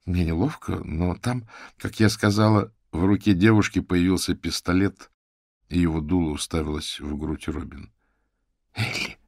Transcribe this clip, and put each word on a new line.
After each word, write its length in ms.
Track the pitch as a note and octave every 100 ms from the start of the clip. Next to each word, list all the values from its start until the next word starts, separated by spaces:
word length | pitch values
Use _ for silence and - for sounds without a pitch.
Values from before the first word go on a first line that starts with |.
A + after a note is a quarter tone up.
Мне 200 | - F2+
неловко, 580 | E2 E2 B2 - - F#2
но 320 | E2 D#2 F2 F2
там, 320 | - B2 A#2 - - _
как 200 | - -
я 100 | A2
сказала, 640 | G#2 A2 G2+ G#2+ G#2+ G2 _ _
в 120 | D#2
руке 300 | F#2 G2+ G#2
девушки 460 | F#2 G#2 A2 F#2+ -
появился 540 | - F2+ F2 F2+ -
пистолет, 760 | F2 E2+ D#2 - F2+ G2 - - _ _ _ _ _ _
и 100 | E2+
его 220 | E2+ D#2+
дуло 300 | D2+ F2+ E2
уставилось 720 | D2 - E2 D2+ D2+ C#2 -
в 160 | C#2+ D2
грудь 320 | D#2 D2+ -
Робин. 440 | D2+ C#2+ C#2+ - _ _ _ _ _ _ _ _
Элли! 440 | - A2+ - - -